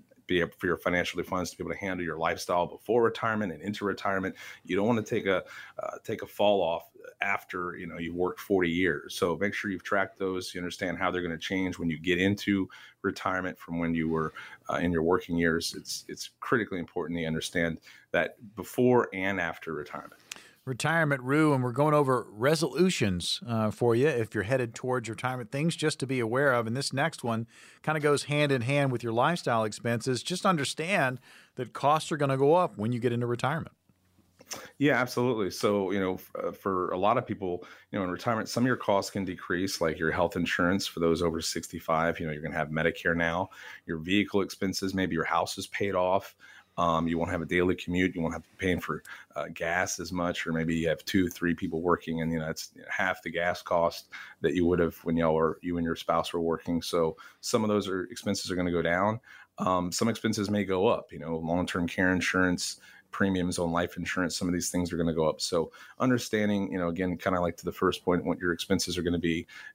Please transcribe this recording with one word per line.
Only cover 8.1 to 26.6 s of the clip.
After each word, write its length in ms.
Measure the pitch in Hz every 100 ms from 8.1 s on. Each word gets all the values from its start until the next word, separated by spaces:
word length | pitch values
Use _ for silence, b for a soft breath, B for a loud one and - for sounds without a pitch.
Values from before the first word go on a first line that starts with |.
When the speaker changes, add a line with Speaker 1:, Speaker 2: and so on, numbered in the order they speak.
Speaker 1:
worked 260 | 87 90 -
forty 300 | - 98 87
years. 440 | 85 92 73 -
So 220 | - 92 80
make 160 | 101
sure 180 | - 107
you've 120 | 92
tracked 360 | - 101 95 -
those. 360 | 95 92 90
You 60 | 90
understand 360 | 87 - 95 87
how 140 | 92
they're 120 | 90
gonna 140 | 87 82
change 420 | - 95 92 87
when 120 | 85
you 80 | 78
get 200 | 80 87
into 520 | 98 104 - 98 92 B B B
retirement 560 | 101 - 98 92 90 78
from 200 | - 85
when 160 | 85
you 140 | 82 80
were, 240 | 80 78 - B B -
uh, 60 | 73
in 140 | 87
your 120 | 85
working 340 | 80 90 - 85
years. 380 | 85 82 82 -
It's, 300 | - - -
it's 220 | - - -
critically 380 | - 123 104 92
important 400 | 82 - 80 85
to 80 | 80
understand 500 | 80 - 90 85 80 B B B
that 240 | 90 82 - 104 -
before 540 | - - 123 123 -
and 260 | 95 95 98
after 360 | 85 - -
retirement. 400 | 76 71 71 - - B B B B
Speaker 2:
Retirement 580 | - 127 147 165 156 139
Roo, 300 | 123 147 156
and 100 | 139
we're 100 | 123
going 200 | 117 151
over 340 | 151 139 127 -
resolutions, 1120 | 104 127 156 156 143 185 - 107 87 - - 120
uh, 240 | 113 107
for 240 | - 120
you 140 | 117 143
if 260 | 123 110
you're 100 | 110
headed 300 | 98 135 120
towards 360 | - 127 127 113
retirement. 420 | 110 127 127 113
Things 240 | 139 165 -
just 240 | 151 -
to 60 | 131
be 140 | 131
aware 340 | 113 123 143
of, 120 | 120